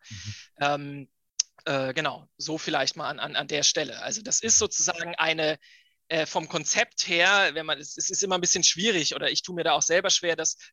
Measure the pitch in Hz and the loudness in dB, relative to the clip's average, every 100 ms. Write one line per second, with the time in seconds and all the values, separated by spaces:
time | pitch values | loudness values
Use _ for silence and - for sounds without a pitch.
0 | - 95 101 - - - 143 143 143 143 | -16 -14 -12 -14 -14 -2 -2 -2 -6 -12
1 | 135 _ _ - - _ - 139 131 143 | -14 _ _ -6 -6 _ -2 -2 -2 -2
2 | 151 - - - 143 156 - 147 135 - | -4 -6 -14 -12 -6 -6 -2 0 0 -2
3 | 127 151 147 147 143 147 143 160 139 113 | -6 -6 -4 -4 -2 0 2 2 -2 -6
4 | 135 113 - - 226 240 208 - - 170 | -8 -8 -4 0 4 4 2 0 -2 -2
5 | 170 - 160 160 156 151 - - _ _ | -4 -2 0 2 0 -2 -8 -20 _ _
6 | - 160 156 185 160 165 147 - 240 - | -2 -2 0 -2 -2 -4 0 0 0 -2
7 | 190 170 180 202 180 151 156 143 151 - | 0 4 6 6 4 0 -4 -6 -6 -6
8 | 175 190 196 185 175 180 - 170 220 180 | -4 -2 0 0 2 4 4 2 2 2
9 | 143 - 143 147 - 175 160 156 - 175 | 0 0 0 0 -2 -2 2 2 4 2
10 | 190 - 175 160 156 - - | 4 2 2 0 -2 -4 -10